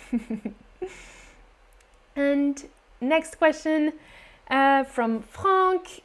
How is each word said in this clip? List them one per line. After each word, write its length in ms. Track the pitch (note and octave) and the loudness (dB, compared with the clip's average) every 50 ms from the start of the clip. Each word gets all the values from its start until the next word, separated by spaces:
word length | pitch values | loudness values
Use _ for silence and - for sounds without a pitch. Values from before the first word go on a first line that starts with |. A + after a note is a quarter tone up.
| - - | -12 -8
<laughs> 100 | B3 A#3 A3+ - A3 G#3+ - G#3 G3+ - - - - _ F#4 F#4 - - - - - - - - - - - _ _ _ _ _ _ _ _ _ _ _ _ _ _ | -8 -8 -6 -8 -10 -10 -10 -14 -16 -16 -20 -20 -16 _ -14 -14 -14 -18 -20 -20 -20 -20 -20 -20 -20 -20 -20 _ _ _ _ _ _ _ _ _ _ _ _ _ _
And 400 | C#4 C#4+ C#4+ C#4+ C#4+ C#4+ C#4+ C#4 - - - - _ _ _ _ _ | -2 -2 0 0 2 0 0 -2 -4 -10 -18 -20 _ _ _ _ _
next 360 | A#3+ C4 D#4 D#4+ D#4+ - - - | -2 0 0 0 0 -4 -4 0
question, 560 | E4+ D#4 D4+ D#4 - D#4 D#4 D#4 D4+ D#4 D#4 - - - - - - - - _ _ - | 2 2 2 0 -2 -2 0 0 0 -2 -2 -6 -14 -20 -20 -20 -20 -20 -20 _ _ -2
uh, 340 | B3+ C4+ C4+ C#4 C#4 C#4 C4 | 0 2 4 4 4 2 2
from 380 | C4 - B3+ A#3 A3+ A3+ A3 | -2 -4 -4 -2 -2 -2 -4
Frank. 800 | G#3+ - - - - G4 F#4+ F#4+ F#4 F#4 F#4 F4 F4+ - - - - | -6 -12 -14 -2 0 2 4 4 4 2 2 0 -4 -8 -16 -20 -20